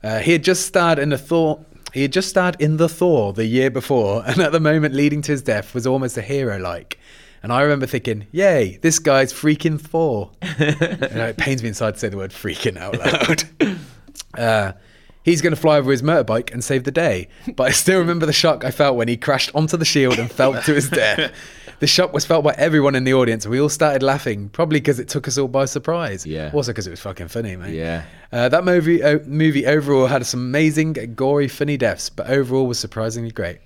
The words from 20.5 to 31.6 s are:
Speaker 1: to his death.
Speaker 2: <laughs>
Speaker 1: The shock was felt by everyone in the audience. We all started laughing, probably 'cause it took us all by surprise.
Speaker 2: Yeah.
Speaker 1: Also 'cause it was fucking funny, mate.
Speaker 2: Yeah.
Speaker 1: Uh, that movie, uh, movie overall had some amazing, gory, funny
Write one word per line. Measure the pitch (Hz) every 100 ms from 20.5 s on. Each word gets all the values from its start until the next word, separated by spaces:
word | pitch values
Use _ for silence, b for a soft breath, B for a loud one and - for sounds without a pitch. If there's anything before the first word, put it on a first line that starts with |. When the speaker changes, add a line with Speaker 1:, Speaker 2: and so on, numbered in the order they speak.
Speaker 1:
to | 127 -
his | 147 135
death. | 165 214 180 143 B
Speaker 2:
<laughs> | B B B B
Speaker 1:
The | 143
shock | - 180
was | 143
felt | - 165
by | 147 -
everyone | 151 156 139
in | 135
the | 131
audience. | 131 120 113 110
We | 123
all | 147
started | - 156 139
laughing, | 135 143 - 104 101
probably | - 160 151
'cause | 139 123
it | 120
took | 143 139
us | 131
all | 135
by | 135 135
surprise. | 147 - 170 151 95
Speaker 2:
Yeah. | 78 78 78
Speaker 1:
Also | 147 120
'cause | 110 87
it |
was | 82
fucking | 101 92 85
funny, | 117 110 92
mate. | 85
Speaker 2:
Yeah. | 80 82 85 80 B B
Speaker 1:
Uh, | 120 123
that | 156
movie, | 180 180 156 170
uh, | 139 151 147
movie | 147 156 139 127
overall | 151 143 135 127
had | 139
some | 123 123
amazing, | 127 139 156 151 156 147 117 113
gory, | 131 143 139
funny | -